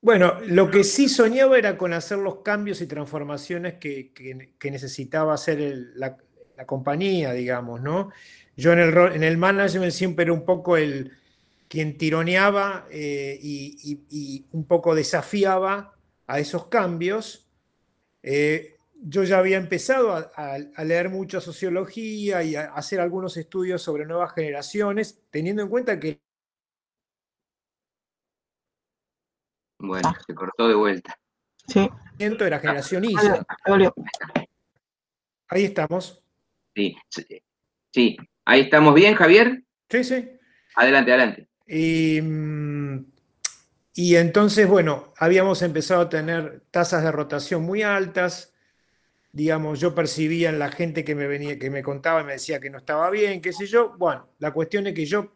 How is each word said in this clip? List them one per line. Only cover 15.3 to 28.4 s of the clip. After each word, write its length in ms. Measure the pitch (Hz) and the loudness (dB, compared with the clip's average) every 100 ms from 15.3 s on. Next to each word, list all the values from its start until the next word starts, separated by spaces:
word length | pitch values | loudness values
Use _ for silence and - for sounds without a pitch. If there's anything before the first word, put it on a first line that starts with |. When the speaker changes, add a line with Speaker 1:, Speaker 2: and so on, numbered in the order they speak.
| 208 190 190 190 196 202 _ _ _ - | 0 2 2 0 -4 -8 _ _ _ -8
Speaker 1:
a 120 | 139 | -6
esos 260 | 147 175 - | -4 -6 -2
cambios. 800 | 240 185 170 175 214 214 - _ _ _ _ _ _ _ _ | -2 0 -2 -4 -4 -8 -18 _ _ _ _ _ _ _ _
Eh, 540 | 131 139 147 156 156 _ _ 320 | -4 0 0 -2 -6 _ _ _
yo 200 | 208 156 | -6 -2
ya 140 | 185 190 | 2 4
había 180 | 190 190 | 4 0
empezado 560 | 180 175 - 262 233 | -2 -6 0 2 2
a, 180 | 175 160 - | 0 -6 -12
a, 220 | 147 139 147 - | -10 -10 -10 -10
a 80 | |
leer 240 | 160 170 180 | -2 0 -2
mucho 320 | 190 190 190 | -6 -6 -8
sociología 1000 | 170 165 185 175 190 226 220 214 202 185 | -10 -8 -4 -4 -6 -8 -10 -6 -4 -2
y 140 | 165 147 | -2 -6
a 180 | 151 | -8
hacer 260 | 143 147 196 | -10 -6 -4
algunos 360 | 175 180 185 170 | -2 -4 -8 -10
estudios 440 | 160 190 185 180 | -8 -6 -4 -4
sobre 220 | 175 147 | -4 -8
nuevas 280 | 151 170 175 | -4 -4 -4
generaciones, 880 | - 156 143 143 208 208 202 214 - _ | -4 -6 -6 -8 -4 -2 -2 -6 -10 _
teniendo 320 | 151 160 208 | -6 -4 -4
en 60 | 202 | -2
cuenta 300 | 233 247 190 | -2 -2 -4
que 220 | 156 147 _ _ _ _ _ _ _ _ _ _ _ _ _ _ _ _ _ _ _ _ _ _ | -4 -8 _ _ _ _ _ _ _ _ _ _ _ _ _ _ _ _ _ _ _ _ _ _